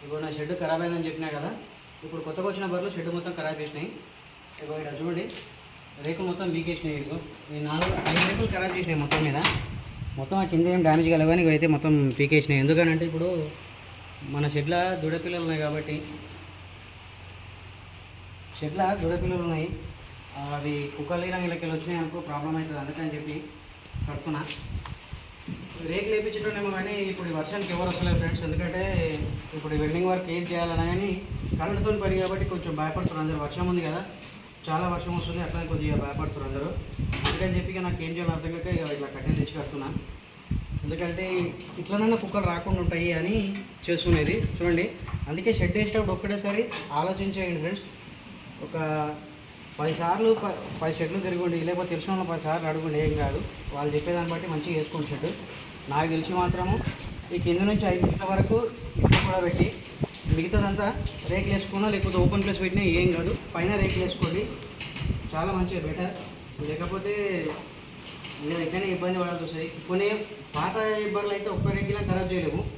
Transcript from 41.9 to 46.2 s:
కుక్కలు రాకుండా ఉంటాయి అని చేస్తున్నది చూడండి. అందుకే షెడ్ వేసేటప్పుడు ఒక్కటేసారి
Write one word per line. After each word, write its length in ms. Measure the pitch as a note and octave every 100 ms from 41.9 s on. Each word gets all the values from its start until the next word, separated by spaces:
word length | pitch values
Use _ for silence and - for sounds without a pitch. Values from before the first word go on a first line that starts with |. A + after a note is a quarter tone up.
| G3+ A3 A3+
కుక్కలు 300 | G3+ G#3 F#3
రాకుండా 340 | E3+ F#3+ F#3
ఉంటాయి 320 | E3+ E3+ E3+
అని 440 | D#3+ F3 A3 G3 - - - -
చేస్తున్నది 460 | E3+ F3 D#3+ D3 A3
చూడండి. 500 | - - F3 E3 G#3 - - - -
అందుకే 240 | D#3+ G#3
షెడ్ 240 | A3 F3+ G#3
వేసేటప్పుడు 360 | G#3 A3 G3+
ఒక్కటేసారి 560 | F#3